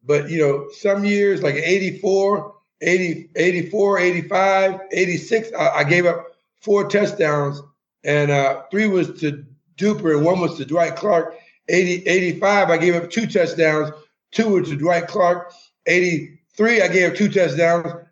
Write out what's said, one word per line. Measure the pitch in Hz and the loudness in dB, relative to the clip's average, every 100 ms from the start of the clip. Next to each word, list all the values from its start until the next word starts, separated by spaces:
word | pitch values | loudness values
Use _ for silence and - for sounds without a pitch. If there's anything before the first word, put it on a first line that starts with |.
| 120 | 0
But, | 147 147 | -2 0
you | 160 | 0
know, | 147 139 - | 0 0 -6
some | - 202 202 202 | -6 -2 0 0
years, | 202 202 185 | 2 2 2
like | 143 139 | -2 -2
eighty-four, | 165 196 185 - 196 196 196 202 - - _ _ | 0 0 -2 -4 -2 0 2 -2 -6 -20 _ _
eighty, | 151 185 180 151 - - | 0 0 0 -6 -8 0
eighty-four, | 175 175 170 208 202 196 | 0 0 -4 0 0 2
eighty-five, | 180 175 156 185 190 190 190 185 - | 2 0 -2 0 2 2 2 -2 -6
eighty-six, | 165 185 160 - 226 226 | -2 -2 -2 -2 -2 -2
I, | - 160 | 0 0
I | 151 | 2
gave | 147 175 175 | 2 2 2
up | 170 - _ _ _ | -2 -8 _ _ _
four | - 202 185 | 0 0 2
touchdowns, | 202 202 - 156 147 143 143 - _ _ _ | 0 0 0 0 0 -2 -6 -16 _ _ _
and, | 143 147 143 | -2 0 2
uh, | 143 135 - - | 2 0 -2 -4
three | 196 214 | -2 0
was | 190 156 - | 0 -2 -4
to | 156 143 - _ _ - | -6 -6 -16 _ _ -4
Duper, | 202 214 170 151 | -2 0 0 2
and | 156 | 2
one | 185 | 0
was | 165 - | -2 -6
to | 131 | -4
Dwight | 165 220 - | -2 -2 -2
Clark. | 208 175 - - _ _ - | 0 0 0 -10 _ _ -2
Eighty, | 175 180 175 180 | 0 0 -2 0
eighty-five, | 185 180 175 202 202 180 | 0 0 -2 0 2 2
I | 165 | 2
gave | 175 170 | 2 0
up | 170 | -2
two | - 208 | -6 -2
touchdowns. | 190 165 160 160 156 151 - _ _ _ | 0 -2 2 2 2 -2 -8 _ _ _
Two | - 226 | -2 2
were | 190 | 2
to | 151 143 | 0 -2
Dwight | 160 170 170 | 0 0 -2
Clark. | 214 175 175 - - _ _ - | 0 2 2 -6 -20 _ _ 0
Eighty-three, | 175 180 160 147 - _ - 220 233 | 2 2 -2 -6 -18 _ -2 2 4
I | 180 | 2
gave | 185 180 | 2 2
up | - | 2
two | 208 | 0
touchdowns | 196 170 156 170 170 170 - - | 2 0 2 2 2 -2 -12 -18